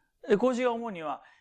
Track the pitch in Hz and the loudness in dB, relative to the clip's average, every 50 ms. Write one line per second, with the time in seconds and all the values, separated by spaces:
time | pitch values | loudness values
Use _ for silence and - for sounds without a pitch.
0 | _ _ _ _ - 302 208 190 240 254 247 233 254 240 226 233 233 226 185 165 | _ _ _ _ 0 2 2 4 4 2 2 2 0 0 0 -2 -4 -6 -8 -6
1 | 156 147 - - - - - _ | -6 -6 -6 -8 -10 -18 -20 _